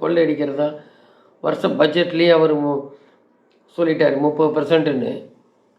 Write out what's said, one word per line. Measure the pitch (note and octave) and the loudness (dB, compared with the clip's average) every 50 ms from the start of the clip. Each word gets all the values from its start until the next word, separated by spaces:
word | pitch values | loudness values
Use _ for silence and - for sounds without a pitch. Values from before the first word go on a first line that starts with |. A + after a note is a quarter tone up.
கொள்ளையடிக்கிறதா. | D#3+ D#3+ E3+ E3+ E3 D3+ D3 C#3 D3 C#3 C3+ C#3+ D3 D3+ D3+ - - - _ _ _ _ _ _ _ _ _ _ | -4 -2 0 0 0 0 0 -2 -4 -4 -4 -4 -4 -4 -6 -10 -16 -20 _ _ _ _ _ _ _ _ _ _
வருஷ | - D3+ D3+ - - - | -6 -4 -4 -2 -2 -2
பட்ஜெட்லேயே | C#3 C3+ D3+ D3+ D#3 F3 E3+ - D#3+ E3 E3+ E3+ | 0 2 0 2 2 0 0 0 0 2 4 4
அவர் | E3+ D#3+ D#3+ D#3 D3+ | 6 4 4 2 2
மு-, | D3 D3 D3 C#3+ C#3 - - - - _ _ _ _ _ _ _ _ _ _ _ _ _ _ _ - | 0 -2 -2 -4 -4 -6 -10 -16 -20 _ _ _ _ _ _ _ _ _ _ _ _ _ _ _ -2
சொல்லிட்டாரு | E3+ D#3+ D#3 C3 D3+ C#3+ C3+ | 0 0 2 2 2 2 2
முப்பது | C3+ D3 D3+ D3 - D#3+ D3+ - D#3 | 0 0 0 0 0 0 0 0 -2
பர்சன்ட்னு. | C#3 - E3+ D#3+ D3 D3+ C#3 B2+ A#2 G#2 - - - - - _ _ _ _ _ _ _ _ | 0 2 0 2 2 0 -2 -2 -4 -6 -6 -10 -14 -18 -20 _ _ _ _ _ _ _ _